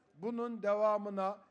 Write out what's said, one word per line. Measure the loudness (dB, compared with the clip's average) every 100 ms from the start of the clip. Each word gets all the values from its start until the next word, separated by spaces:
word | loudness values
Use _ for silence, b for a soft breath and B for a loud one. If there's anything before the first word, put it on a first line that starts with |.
| _
bunun | -8 -6 -4 -4 -2
devamına | 0 4 4 2 -2 -2 -2 -4 -14